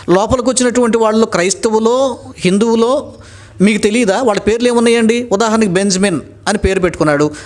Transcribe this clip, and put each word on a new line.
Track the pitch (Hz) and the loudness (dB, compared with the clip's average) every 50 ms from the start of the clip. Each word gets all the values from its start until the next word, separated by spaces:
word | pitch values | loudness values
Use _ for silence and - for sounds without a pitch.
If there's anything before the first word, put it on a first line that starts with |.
| - - | -2 0
లోపలికి | 170 190 208 214 254 254 233 254 | 2 2 2 2 0 0 0 -2
వచ్చినటువంటి | 247 - 254 247 226 247 247 226 214 226 | 0 0 0 0 0 0 0 2 2 2
వాళ్ళు | 220 214 214 220 226 | 2 2 2 2 0
క్రైస్తవులో, | 220 - 180 175 190 202 190 - 226 220 220 220 226 240 262 269 262 - - - - - - | 0 0 -2 -2 -2 -2 -2 -2 -2 0 0 0 0 0 0 0 -2 -4 -8 -12 -18 -18 -4
హిందువులో | - 180 185 202 226 233 226 226 226 240 262 294 - - - - - - - - - - - - | -2 0 0 2 2 2 2 2 2 0 0 -2 -4 -8 -16 -20 -20 -20 -20 -20 -20 -20 -4 0
మీకు | 185 208 220 185 190 | 2 2 2 2 0
తెలియదా? | 208 208 240 247 190 190 226 | 0 0 0 0 0 0 0
వాళ్ళ | 269 233 202 190 | 0 0 -2 0
పేర్లు | - 208 214 233 240 247 | 0 -2 -2 0 0 0
ఏమున్నాయండి? | 240 233 233 233 233 233 226 220 233 240 247 - | 2 2 2 2 2 2 2 2 0 0 -2 -2
ఉదాహరణకి | - 202 233 220 214 226 220 202 | -2 0 0 0 2 0 0 0
బెంజమిన్ | 170 185 202 202 185 185 196 202 170 135 - - - - - - | 0 0 0 0 0 0 0 0 -2 -4 -6 -10 -18 -8 -6 -4
అని | - 160 | -4 -2
పేరు | - 190 196 185 | 0 0 0 0
పెట్టుకున్నాడు, | 180 175 165 - 160 151 147 143 151 151 - - - | 0 -2 0 0 0 0 2 2 0 -2 -2 -8 -16